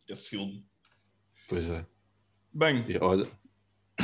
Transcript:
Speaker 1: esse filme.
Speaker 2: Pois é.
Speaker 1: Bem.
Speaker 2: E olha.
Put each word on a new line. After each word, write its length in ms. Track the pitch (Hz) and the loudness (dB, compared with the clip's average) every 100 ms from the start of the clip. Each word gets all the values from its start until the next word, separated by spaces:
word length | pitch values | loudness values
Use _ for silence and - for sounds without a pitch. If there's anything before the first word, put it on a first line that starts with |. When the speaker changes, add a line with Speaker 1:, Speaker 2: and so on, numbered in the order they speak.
| - | -14
Speaker 1:
esse 220 | 98 - | -10 -8
filme. 340 | 104 98 101 - _ - - _ _ _ _ - | -6 -6 -8 -18 _ -20 -20 _ _ _ _ -6
Speaker 2:
Pois 220 | 90 85 | -4 -4
é. 140 | 82 82 _ _ _ _ _ _ | -6 -8 _ _ _ _ _ _
Speaker 1:
Bem. 320 | 151 160 135 113 | 0 2 2 0
Speaker 2:
E 100 | 92 | 2
olha. 280 | 92 95 95 - - _ _ _ _ - | 4 4 2 -6 -20 _ _ _ _ -2